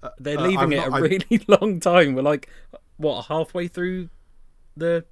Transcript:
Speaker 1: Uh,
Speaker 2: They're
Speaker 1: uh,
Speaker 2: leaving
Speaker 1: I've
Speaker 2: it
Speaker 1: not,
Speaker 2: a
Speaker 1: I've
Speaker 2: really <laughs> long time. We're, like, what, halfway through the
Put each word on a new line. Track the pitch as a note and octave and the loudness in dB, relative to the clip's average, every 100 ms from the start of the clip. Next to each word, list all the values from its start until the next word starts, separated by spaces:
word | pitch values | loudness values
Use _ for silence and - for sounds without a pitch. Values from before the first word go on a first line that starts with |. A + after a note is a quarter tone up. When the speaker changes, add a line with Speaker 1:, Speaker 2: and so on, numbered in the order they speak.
Speaker 1:
Uh, | C3+ - | -14 -12
Speaker 2:
They're | C3+ C#3+ | -6 -2
Speaker 1:
uh, | |
Speaker 2:
leaving | - F#3 | 0 2
Speaker 1:
I've | C#3 | 2
Speaker 2:
it | C#3 | 0
Speaker 1:
not, | C3+ | 0
Speaker 2:
a | C3+ | 0
Speaker 1:
I've | |
Speaker 2:
really | D#3 F#3+ - A3 - | 0 0 0 0 4
<laughs> | F#3+ | 4
long | G#3+ F3+ | 4 0
time. | F3+ F3 D3+ C3 | 2 4 4 2
We're, | |
like, | C#3 D3 - - - - _ - | 0 0 -4 -20 -20 -20 _ -6
what, | D3+ A2 - | -4 -4 -4
halfway | D#3+ D#3+ F3+ F3 | -4 -4 -6 -8
through | - F3+ F#3 F3 - _ - - _ - - | -6 -6 -6 -10 -16 _ -20 -20 _ -20 -6
the | E3 E3+ E3 | -2 -2 -4